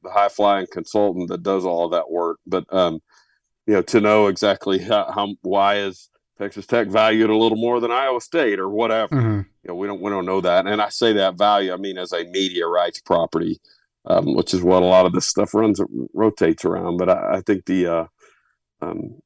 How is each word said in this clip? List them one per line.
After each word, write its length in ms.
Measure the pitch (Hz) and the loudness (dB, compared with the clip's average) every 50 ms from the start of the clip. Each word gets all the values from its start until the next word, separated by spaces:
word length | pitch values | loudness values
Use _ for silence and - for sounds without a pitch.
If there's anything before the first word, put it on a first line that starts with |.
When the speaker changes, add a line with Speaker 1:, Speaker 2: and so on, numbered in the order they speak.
Speaker 1:
the 80 | - 90 | -16 -4
high 180 | 95 101 101 101 | 0 0 0 0
flying 380 | - - 104 101 101 98 92 - | 0 0 2 2 2 0 -2 -6
consultant 560 | - 90 85 - - 107 104 101 87 90 90 87 | -10 -12 -12 -4 0 0 0 0 0 -4 -6 -6
that 140 | 95 87 | -8 -6
does 220 | 87 98 95 95 92 | -4 -2 -2 -2 -2
all 200 | 92 87 85 87 | -2 -2 -2 -2
of 80 | 82 | -2
that 180 | 87 85 78 80 | -2 -4 -4 -4
work. 280 | 80 87 85 85 80 - _ | -4 -4 -4 -4 -6 -8 _
But, 180 | 87 95 92 82 - | -6 -6 -6 -4 -2
um, 280 | 95 95 90 85 80 80 - _ _ _ _ _ _ _ _ _ _ _ _ | 0 0 0 0 0 -6 -12 _ _ _ _ _ _ _ _ _ _ _ _
you 80 | - 107 | 0 0
know, 80 | 95 | 0
to 180 | 90 - - 117 | 0 2 2 2
know 260 | 104 104 107 110 107 101 | 4 6 4 4 4 2
exactly 500 | 95 - - 104 95 - - 101 95 95 | 0 0 0 0 0 0 -2 -2 -2 -2
how, 320 | 90 104 113 104 98 - | 0 0 0 0 0 -2
how, 220 | - 104 101 101 101 - | -4 -6 -6 -6 -8 -10
why 360 | - - 95 101 98 101 101 101 | -6 -2 0 2 2 2 2 0
is 300 | 101 98 92 - - _ _ _ _ _ _ _ | -2 -6 -8 -12 -20 _ _ _ _ _ _ _
Texas 280 | 101 101 - 104 98 | -10 -10 -10 -12 -6
Tech 200 | - 127 120 110 98 | -2 0 0 0 2
valued 420 | 98 110 110 113 110 110 113 107 | 2 4 4 4 4 4 4 4
a 60 | 107 | 4
little 220 | 110 113 113 110 110 | 2 2 2 2 0
more 220 | 117 117 120 120 | 0 0 0 0
than 100 | 117 117 | 0 0
Iowa 300 | 120 127 139 135 127 120 | 0 0 0 0 -2 -4
State 380 | - - - 165 147 113 101 92 | -6 -4 -2 0 0 0 0 -2
or 80 | 95 98 | -4 -4
whatever. 480 | 104 107 117 113 110 110 110 - 151 | -2 -2 0 0 0 -2 -2 0 0
Speaker 2:
Mm-hmm. 200 | 135 117 110 107 101 | 0 0 0 0 -2
Speaker 1:
You 300 | 98 - _ _ _ - | -6 -8 _ _ _ -12
know, 60 | 87 | -10
we 120 | 90 98 101 | -8 -8 -8
don't, 120 | 101 90 | -8 -6
we 100 | 92 101 | -6 -4
don't 140 | 101 95 90 | -4 -4 -4
know 140 | 92 95 98 | -2 -2 0
that. 260 | 87 90 87 92 92 | 0 2 2 2 2
And 140 | 95 104 104 | 0 -2 -2
I 80 | 104 104 | -2 -4
say 240 | - - 120 113 107 | -2 0 2 2 4
that 220 | 101 95 95 90 | 4 2 0 2
value, 360 | 87 101 104 104 101 98 95 | 2 2 4 4 2 0 -2
I 40 | 90 | -4
mean, 220 | 92 98 98 92 92 | -6 -8 -8 -8 -8
as 140 | 90 87 | -8 -8
a 120 | 90 85 85 | -6 -8 -8
media 420 | 85 87 95 98 92 90 87 85 | -6 -4 -2 -2 -2 -2 -4 -4
rights 340 | 85 87 87 87 87 - - | 0 0 0 0 -2 -4 -10
property, 580 | - - 95 85 82 - - 82 85 - 80 - _ _ _ _ _ _ _ _ _ | -4 0 0 0 0 0 -2 -2 -2 -2 -6 -8 _ _ _ _ _ _ _ _ _
um, 280 | - - 92 - - 65 | 0 2 2 2 2 0
which 200 | - - - - | 0 0 0 -2
is 80 | 92 | 0
what 200 | 87 90 92 90 | 4 4 4 6
a 40 | 90 | 6
lot 180 | 90 92 92 92 | 6 6 6 6
of 80 | 92 | 4
this 140 | 90 92 - | 2 0 -2
stuff 260 | - - 98 101 - | -2 -2 -2 -2 0
runs, 280 | - 107 110 107 104 95 98 - - 62 62 - - | 0 2 2 2 2 0 -2 -4 -4 -8 -10 -8 -2
rotates 500 | 82 110 107 101 - 98 82 - - - | 0 0 0 2 2 0 0 0 0 -2
around. 320 | 87 90 92 87 87 87 90 | -2 -2 -2 -4 -4 -2 -2
But 100 | 92 92 | 2 2
I, 240 | 92 - - - 92 95 | 2 0 0 -2 -4 -4
I 20 | |
think 260 | 92 - 104 92 - | 0 -2 -2 -2 -2
the, 200 | - 95 92 90 | -2 -2 0 0
uh, 200 | 85 85 82 82 - _ _ _ _ _ _ _ _ _ _ _ _ _ _ | 0 -2 -4 -4 -6 _ _ _ _ _ _ _ _ _ _ _ _ _ _
um, 360 | 82 85 85 85 85 87 - - _ | -10 -10 -8 -10 -10 -12 -14 -18 _